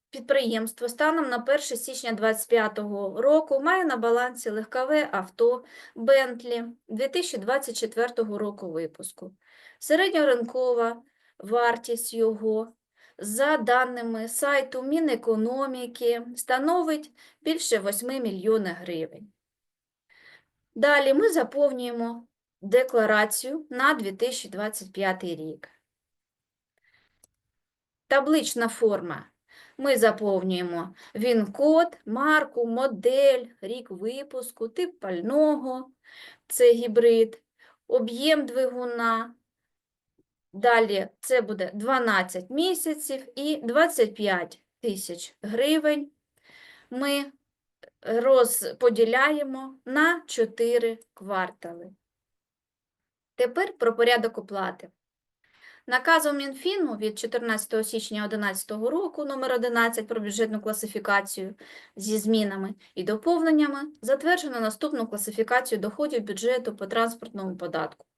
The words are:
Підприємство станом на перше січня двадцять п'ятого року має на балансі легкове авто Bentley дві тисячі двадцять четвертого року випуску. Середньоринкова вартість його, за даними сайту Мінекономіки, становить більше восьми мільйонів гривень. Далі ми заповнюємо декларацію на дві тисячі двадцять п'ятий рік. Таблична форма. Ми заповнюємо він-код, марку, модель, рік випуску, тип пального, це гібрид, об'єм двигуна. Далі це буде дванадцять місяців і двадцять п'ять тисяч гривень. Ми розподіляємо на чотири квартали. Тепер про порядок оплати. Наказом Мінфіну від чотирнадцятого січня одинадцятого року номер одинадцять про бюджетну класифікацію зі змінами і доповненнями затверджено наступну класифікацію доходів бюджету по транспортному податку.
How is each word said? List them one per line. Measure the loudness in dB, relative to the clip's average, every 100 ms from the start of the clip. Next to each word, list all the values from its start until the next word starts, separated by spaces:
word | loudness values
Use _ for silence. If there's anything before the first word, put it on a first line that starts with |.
| _ -14
Підприємство | 0 2 2 -2 -4 -6 -8
станом | 0 0 2 -2
на | -2
перше | 0 0 0 -6
січня | -8 -8 -6
двадцять | -2 0 -2 2
п'ятого | 2 2 -2 -6 -6 -4 0
року | 4 4 4 0
має | 2 2 2
на | 0
балансі | 2 2 0 -4 -6
легкове | -6 -4 -4 2 2 2
авто | -4 -6 2 2 2 -6 -20 -18 -2
Bentley | 4 4 4 -4 -6 -6 -6 -14 -10
дві | -4 -2
тисячі | -2 -2 -4
двадцять | -2 -2 -2 -6
четвертого | -4 -2 -2 -2 -4 -4
року | -6 -6 -8
випуску. | -6 -6 -10 -16 -16 -20 -20 _ _ -20 _
Середньоринкова | 2 2 4 2 2 2 0 -2 0 2 0 -4 _ _ _ -18
вартість | -2 2 2 0 -4 -6 -4
його, | 0 0 0 -2 -2 -4 _ _ _ _ -12
за | -6 0 2 2
даними | 4 2 2 -2 -6 -6 -6
сайту | -2 0 0 0 -6
Мінекономіки, | -2 0 0 0 0 0 0 -2 -4 -6 -10 -2 -2 -2 -4 -10
становить | -2 0 2 2 2 -2 -6 _ -20 _
більше | -4 -2 0 0
восьми | 0 -4 -6 -4
мільйонів | -4 -2 2 2 0 -6
гривень. | -8 -6 -8 -10 -20 _ _ _ _ _ _ _ _ _ -20 -20 _ _ _ 2
Далі | 4 6 6
ми | 4 4
заповнюємо | 2 0 2 2 2 -6 -4 -6 -8 -16 _ _ _
декларацію | 2 4 4 4 4 4 2 -2 -6 -8 -6
на | 2 2
дві | 2 -2
тисячі | -2 -2 -2 -8
двадцять | -6 -6 -6 -10
п'ятий | -2 -2 -2 -6 -8
рік. | -10 -12 -18 _ _ _ _ _ _ _ _ _ _ _ _ _ _ _ _ _ _ _ _ _ _ _ _
Таблична | 2 4 2 2 -2 -2
форма. | 2 2 2 -4 -10 -12 _ _ -20 -20 -4
Ми | 0 4
заповнюємо | 4 4 0 0 0 -2 -2 -6 -8 -14 -14 -2
він-код, | 2 2 0 2 6 6 4 -2 -8
марку, | 0 4 4 2 -2 -2
модель, | 0 0 2 2 6 6 4 -2 _
рік | -10 -10 -10
випуску, | -8 -8 -8 -10 -10 -12 -10 -8
тип | -4 -6 -6
пального, | -6 -4 0 4 4 2 -4 -8 -10 _ _ -20 -20 -20 _
це | 6 6
гібрид, | 6 4 4 6 6 4 0 _ _ _ _ 0
об'єм | 0 0 0 2 2 2
двигуна. | -2 -2 -2 -6 -2 0 0 -4 -14 _ _ _ _ _ _ _ _ _ _ _
Далі | 0 4 4 4 0 -4 _
це | 0 0
буде | 0 -4 -6
дванадцять | -4 0 0 2 0 0 -6 -6
місяців | -2 0 -2 -4 -6 -6 -8 -10 -6
і | -4 -4
двадцять | 0 0 0 2 0 0
п'ять | -2 -2 -4 -12 _ _
тисяч | -8 -6 -10 -12 -14 _
гривень. | -6 -2 2 2 2 0 -4 _ _ _ _ -20 -20 -20 _
Ми | -6 -2 -2 -4 -14 _ _ _ _ -20 _
розподіляємо | -2 0 6 6 4 -2 -6 0 2 4 4 4 2 2 -4 -8 -12 -16 -2
на | 2 4 2 -4
чотири | -2 -2 0 0 2 0 -4 _
квартали. | -18 -6 -4 -4 -8 -16 -16 -18 -20 _ _ _ _ _ _ _ _ _ _ _ _ _ -2
Тепер | 0 0 -4 0
про | 0 4
порядок | 4 4 0 -6
оплати. | -8 -6 -6 -8 -18 _ _ _ _ _ _ _ -20 -20 -2
Наказом | 0 4 4 4 -2
Мінфіну | -4 -4 -4 -2 -2 -2
від | -4 -4
чотирнадцятого | -6 -4 -2 -4 -2 -2
січня | -2 -6 -6 -6 -6
одинадцятого | -4 -4 -4 -8 -4 -2
року | -2 -4 -6 -6
номер | -4 -2
одинадцять | 0 0 2 0 -2 -6
про | -6
бюджетну | -4 -2 -2 -2
класифікацію | -6 -6 -8 -6 -2 -2 -2 -8 -10 -14 -20 -20 -20 -10
зі | -4 -2
змінами | 2 2 0 -4 -8 -10 _ -8
і |
доповненнями | -4 -2 0 2 4 4 2 -2 -10 -8
затверджено | -2 0 2 0 -2 -4
наступну | -4 -4 -4 -4 -6
класифікацію | -6 -6 -4 0 0 0 -4
доходів | -4 -4 -2 -2
бюджету | -6 -4 -2 -2 -4 -8
по | -4
транспортному | -2 -2 -4 -14 -10 -10 -8
податку. | -6 -6 -6 -10 _